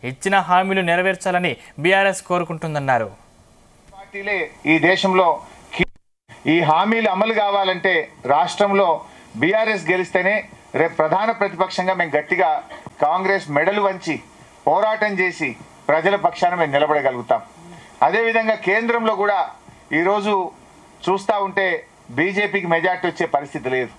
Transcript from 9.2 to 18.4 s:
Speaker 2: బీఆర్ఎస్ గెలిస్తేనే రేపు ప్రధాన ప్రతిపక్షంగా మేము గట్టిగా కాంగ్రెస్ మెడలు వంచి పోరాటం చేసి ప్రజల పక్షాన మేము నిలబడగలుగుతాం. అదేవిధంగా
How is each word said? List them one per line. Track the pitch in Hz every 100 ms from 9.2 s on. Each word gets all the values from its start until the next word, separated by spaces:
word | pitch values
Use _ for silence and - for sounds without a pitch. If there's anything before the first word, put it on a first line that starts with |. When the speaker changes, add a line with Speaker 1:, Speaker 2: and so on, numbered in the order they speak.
| - 110
Speaker 2:
బీఆర్ఎస్ | 151 214 220 208 156
గెలిస్తేనే | 185 180 185 180 208 - - - -
రేపు | 165 -
ప్రధాన | 156 180 220 226
ప్రతిపక్షంగా | 202 165 180 - 185 190
మేము | 170 147
గట్టిగా | 147 175 180 151 - - - -
కాంగ్రెస్ | 147 175 190 196 151 143
మెడలు | 165 208 196
వంచి | 185 170 139 - - - - -
పోరాటం | 165 214 220 214 196
చేసి | 185 160 147 113 - - -
ప్రజల | 151 156 202
పక్షాన | - - 180 180
మేము | 160 139
నిలబడగలుగుతాం. | 147 151 131 123 117 117 - - - - - - 139
అదేవిధంగా | 196 226 226